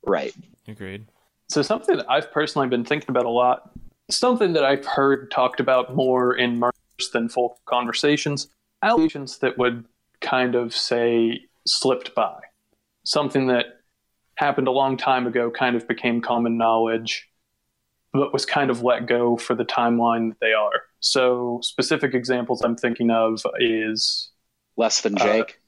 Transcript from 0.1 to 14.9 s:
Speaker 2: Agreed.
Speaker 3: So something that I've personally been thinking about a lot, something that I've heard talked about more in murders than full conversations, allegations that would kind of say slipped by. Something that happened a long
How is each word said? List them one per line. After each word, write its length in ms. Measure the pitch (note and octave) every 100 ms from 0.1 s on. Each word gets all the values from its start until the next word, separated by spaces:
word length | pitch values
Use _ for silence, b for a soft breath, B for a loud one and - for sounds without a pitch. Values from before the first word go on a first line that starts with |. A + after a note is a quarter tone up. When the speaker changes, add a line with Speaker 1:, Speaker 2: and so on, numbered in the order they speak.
| F2 C2 - - _ -
Speaker 2:
Agreed. 380 | G#2+ F#2+ G2+ A2 _ _ _ _
Speaker 3:
So 140 | D3+
something 340 | C#3+ G#3+ - F#4
that 120 | -
I've 220 | C#3+ D#3
personally 360 | D3+ D3+ D3+ C3
been 160 | B2
thinking 260 | A#2 D3+ -
about 160 | B2+ B2
a 40 |
lot, 420 | A#2+ B2 B2 - - - _ -
something 440 | - B3 A#3+ G3
that 120 | D#3+ C#3
I've 200 | C#3 -
heard 460 | - C#3 C3+ C3
talked 280 | D3 B2+ -
about 360 | B2+ B2+ B2+ C3
more 400 | C3 B2+ B2 A#2+
in 240 | B2 A#2+
murders 140 | A#2+ - _ - -
than 160 | B2 A#2
full 300 | B2+ A#2+ - -
conversations, 800 | B2 A#2+ - D3 D3 D#3 C#3+ - _ _ _
allegations 560 | G#3 A#3+ D#4+ - C3+ -
that 180 | C3 B2
would 280 | B2 A#2+ A2+ _ _ _
kind 340 | - B2+ B2+ A#2+
of 200 | A#2 -
say 640 | - A#2+ A#2 A#2 A2+ A#2 _ _ -
slipped 480 | - B2+ B2 - -
by. 240 | G2+ E2 - _ _ _ _ _
Something 440 | - D3+ C#3 C#3 C3
that 320 | B2 - - _ _ _ _ _ -
happened 320 | D3 C#3+ C3
a 40 |
long 260 | C3 C3+